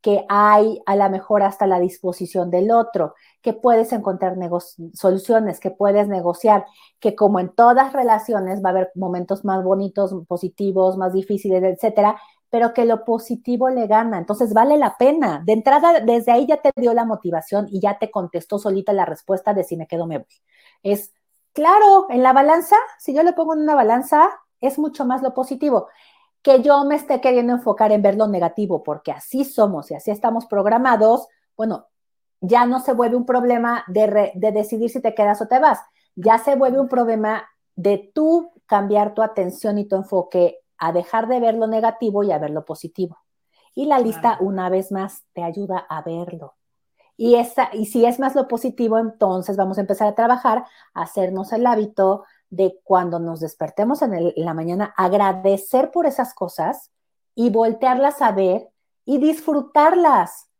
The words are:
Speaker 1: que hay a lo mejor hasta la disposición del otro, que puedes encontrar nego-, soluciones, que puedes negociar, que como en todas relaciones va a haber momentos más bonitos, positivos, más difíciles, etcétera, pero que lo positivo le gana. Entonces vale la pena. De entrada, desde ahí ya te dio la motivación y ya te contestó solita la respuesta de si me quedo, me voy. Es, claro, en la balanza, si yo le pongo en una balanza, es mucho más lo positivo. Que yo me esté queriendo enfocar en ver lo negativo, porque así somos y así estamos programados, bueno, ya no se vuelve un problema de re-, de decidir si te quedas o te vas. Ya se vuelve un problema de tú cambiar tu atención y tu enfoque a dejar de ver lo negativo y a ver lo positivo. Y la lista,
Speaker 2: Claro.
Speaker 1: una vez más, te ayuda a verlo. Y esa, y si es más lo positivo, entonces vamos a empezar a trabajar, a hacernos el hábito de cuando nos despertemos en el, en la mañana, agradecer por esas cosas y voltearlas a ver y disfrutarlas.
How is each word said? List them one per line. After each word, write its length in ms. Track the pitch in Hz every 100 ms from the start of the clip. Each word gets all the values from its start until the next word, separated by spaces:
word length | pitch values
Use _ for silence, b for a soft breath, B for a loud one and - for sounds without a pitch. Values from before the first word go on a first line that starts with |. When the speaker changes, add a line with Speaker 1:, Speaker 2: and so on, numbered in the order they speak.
Speaker 1:
que 240 | - 202 202
hay 540 | 202 208 208 220 220 -
a 100 | 202
lo 120 | 196
mejor 340 | 190 - 208
hasta 220 | 196 196 196
la 100 | 180
disposición 720 | 180 180 185 175 180 190 175
del 220 | 175 202
otro, 420 | 233 233 202 151 b b b
que 120 | -
puedes 400 | 220 254 226 226
encontrar 440 | 233 202 185 185 180
nego-, 240 | 175 175 - - 165
soluciones, 680 | - 196 190 190 226 214 -
que 100 | 190
puedes 380 | 185 202 202 202
negociar, 560 | 190 175 170 233 208 - b b _
que 160 | 226
como 240 | 214 208 202
en 120 | 180
todas 380 | - 233 247 269
relaciones 720 | 277 247 214 - 214 185 196
va 60 | 190
a 20 |
haber 200 | 185 185 175
momentos 480 | 190 180 180 196
más 180 | 202 190
bonitos, 500 | 185 190 196 190 196 185 165
positivos, 680 | 175 190 _ 202 190 185 185
más 160 | 185
difíciles, 500 | 190 190 202 202 185
etcétera, 580 | 185 185 220 214 202 214 B B _
pero 240 | 233 233
que 100 | 233
lo 200 | 233 226
positivo 640 | 226 226 226 233 - 247 254
le 160 | 254 220
gana. 320 | 214 233 208
Entonces 340 | 170 202 233
vale 240 | 208 247 302
la 200 | 254 -
pena. 420 | 254 311 254 147 170
De 60 |
entrada, 480 | 220 220 277 339 339
desde 320 | 226 233 233
ahí 140 | 240 254
ya 100 | 302
te 120 | 294 269
dio 160 | 233
la 100 | 233
motivación 640 | 226 214 180 165 160 196 208
y 100 | 196
ya 180 | 202 202
te 120 | 214
contestó 480 | 208 180 170 - 202
solita 340 | 208 196 196
la 120 | 202 175
respuesta 480 | 156 - 190 196
de 100 | 202
si 120 | 180 165
me 100 | 160
quedo, 200 | 170 165
me 120 | 151
voy. 80 | - _ _ b b b
Es, 300 | 196 202 - _ _ _ _
claro, 540 | - 311 403 415 392 381
en 120 | 247
la 80 | 254
balanza, 440 | 262 285 320 349 415 523 -
si 160 | -
yo 80 | 277
le 100 | 339
pongo 200 | 349 320
en 60 | 311
una 140 | 302 294
balanza, 520 | 220 240 269 302 349 - _ _
es 180 | 262 277
mucho 260 | 302 294 247
más 160 | 254
lo 100 | 262
positivo. 540 | 254 254 262 294 233 - b b b b _
Que 180 | - 262
yo 240 | 269 285
me 120 | 277 294
esté 240 | 294 269
queriendo 320 | 269 247 240
enfocar 400 | 247 240 202 220
en 100 | 214
ver 140 | 202 202
lo 100 | 220
negativo, 560 | 190 170 - 202 165
porque 300 | - 151 -
así 320 | 147 - 262
somos 460 | 269 - 208 175 -
y 40 |
así 160 | 151 -
estamos 340 | 208 233 226 233
programados, 840 | 202 202 226 254 233 214 247 - _ _ _
bueno, 300 | 220 190 _ _ _ _ _ _
ya 260 | 180 233 240
no 140 | 254
se 120 | 254
vuelve 200 | 240 240 247
un 80 |
problema 600 | 247 247 247 240 233 240 -
de 220 | 185 214
re-, 240 | 208 202
de 160 | 185 214
decidir 400 | 214 214 226 233
si 100 | 247
te 140 | 240
quedas 260 | 220 208 208
o 60 | 214
te 140 | 254
vas. 180 | 302 208 - _ _ -
Ya 220 | 185 226
se 180 | - 269
vuelve 240 | 269 262
un 80 | 269
problema 560 | 247 233 226 214 220 - _ _ -
de 340 | 180 196 202
tú 380 | - 311 339 339 _ _
cambiar 480 | 208 202 208 208
tu 80 | 208
atención 560 | 220 220 180 190 220 208
y 60 |
tu 100 | 208
enfoque 640 | 196 196 190 185 185 175 170 _ _
a 120 | 165
dejar 380 | 175 175 226 226
de 100 | 254
ver 160 | 233
lo 140 | 226 220
negativo 560 | 220 226 226 233 202
y 80 | 202
a 60 | 156
ver 120 | 151
lo 140 | 151
positivo. 540 | 151 151 165 - 180 165 _ _ _ _ _
Y 140 | - 285
la 140 | 277
lista, 200 | 226 160 165 220
Speaker 2:
Claro. 60 | 190
Speaker 1:
una 220 | 190 185
vez 220 | 190 190
más, 320 | 196 196 - _
te 100 | -
ayuda 340 | 170 175 202 185 -
a 140 | 156
verlo. 520 | 156 165 175 170 147 _ _ _ _ _ _ _
Y 200 | 226 240
esa, 320 | 240 - 254
y 140 | 208 214
si 180 | 240
es 140 | 233 240
más 160 | 269
lo 140 | 269 262
positivo, 500 | 233 254 247 233 220
entonces 580 | 226 220 202 185 180 196
vamos 220 | 190 196
a 40 |
empezar 260 | 196 196 214
a 80 | 208
trabajar, 480 | 233 247 254 226 247 B B
a 100 | -
hacernos 500 | 165 - 185 196 208
el 140 | 226 240
hábito 580 | 226 208 - 190 196 b b _
de 300 | 180 190 185
cuando 340 | _ 185 175 170
nos 200 | 165 165
despertemos 640 | 156 - 156 - 214 294
en 100 | 269
el, 220 | 185 170 -
en 80 |
la 80 | 165
mañana, 380 | 160 165 175 208 -
agradecer 920 | 185 202 202 190 190 196 - 254 269
por 140 | 349
esas 300 | 320 269 240
cosas 560 | - 180 - 160 - - _ _ _ _
y 140 | - 240
voltearlas 720 | 220 226 226 262 254 277 285
a 120 | 247
ver 360 | 196 190 185 - _ _ _ -
y 120 | 277
disfrutarlas. 1300 | 302 311 - 294 262 302 302 359 339 262 175 - _ _